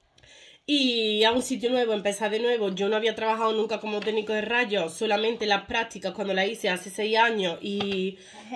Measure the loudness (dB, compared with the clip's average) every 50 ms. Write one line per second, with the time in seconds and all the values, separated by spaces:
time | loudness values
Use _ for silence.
0 | _ _ _ _ -20 -20 -20 -20 -20 -20 -20 -10 _ 0 2 2 4 2 2 2
1 | 2 2 4 4 4 4 4 2 0 -2 -2 -2 0 0 2 2 2 2 0 0
2 | 0 -2 -2 0 -2 -2 0 0 0 2 2 2 0 0 0 0 0 0 2 2
3 | 2 0 0 0 0 0 2 2 2 2 2 2 0 0 -2 -4 -4 -4 -4 -4
4 | -2 -2 -2 -2 0 0 -2 -2 0 0 0 0 0 0 0 0 -2 -2 -2 -2
5 | 0 0 2 2 2 0 -2 0 0 2 2 2 0 -2 -2 -2 -2 -4 -6 -8
6 | -8 -6 -6 -4 -4 -2 0 0 0 0 -2 -2 -2 -2 -2 -2 -4 -8 -6 -4
7 | -2 2 4 4 4 4 4 2 0 0 -2 -4 -6 -4 -2 -2 -2 -2 -2 -2
8 | -2 -2 -4 -8 -14 -20 -20 -20 -14 -12 -10